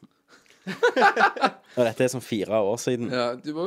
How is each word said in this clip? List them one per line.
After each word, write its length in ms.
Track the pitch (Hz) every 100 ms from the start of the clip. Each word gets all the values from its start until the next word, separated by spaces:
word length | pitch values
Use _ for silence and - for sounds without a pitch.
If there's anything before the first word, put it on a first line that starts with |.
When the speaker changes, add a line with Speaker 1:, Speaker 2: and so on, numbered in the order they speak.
| _ _ _ _ _ _ -
Speaker 1:
<laughs> 1080 | 180 466 254 233 - 214 - 269 - _ -
Speaker 2:
Og 40 | 120
dette 180 | 110 127
er 60 |
sånn 80 | 127
fire 380 | - 110 90 110
år 160 | 98 120
siden. 280 | - 123 117
Speaker 1:
Ja, 180 | 123 120
du 160 | 127 139
må 100 | 151